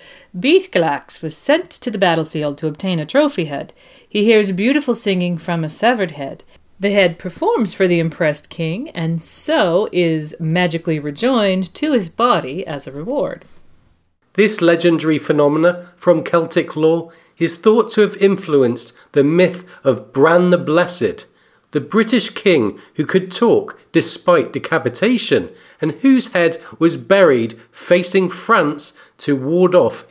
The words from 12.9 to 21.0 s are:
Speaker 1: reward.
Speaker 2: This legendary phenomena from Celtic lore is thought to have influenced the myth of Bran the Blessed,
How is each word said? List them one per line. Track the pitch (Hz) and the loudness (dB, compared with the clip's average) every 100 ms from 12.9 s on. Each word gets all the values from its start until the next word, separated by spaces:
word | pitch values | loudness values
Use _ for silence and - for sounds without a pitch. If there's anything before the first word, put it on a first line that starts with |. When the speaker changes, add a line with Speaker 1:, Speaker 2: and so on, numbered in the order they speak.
Speaker 1:
reward. | 135 175 277 196 - - - - - _ _ _ _ _ | -12 -6 -4 -4 -6 -18 -20 -20 -20 _ _ _ _ _
Speaker 2:
This | - 214 214 | 0 2 2
legendary | 165 170 175 160 156 151 | 2 4 4 2 0 -2
phenomena | - 151 147 156 170 175 180 _ | 0 2 2 2 0 0 -8 _
from | - 165 | 2 2
Celtic | - 175 165 175 156 156 | 2 -2 0 -2 -4 0
lore | 156 170 165 - _ - | 2 0 -4 -16 _ -6
is | 165 - | -4 0
thought | 220 226 220 | 2 2 2
to | - | 2
have | 202 202 | 0 2
influenced | 196 185 190 143 120 123 - - _ | 2 2 0 2 2 0 -8 -14 _
the | 147 | 0
myth | 139 165 180 180 - - | 2 4 2 0 -14 -6
of | 139 113 - | -2 -2 -2
Bran | 135 156 175 180 | 2 4 4 4
the | 175 | 2
Blessed, | 135 160 180 - | 2 0 0 -2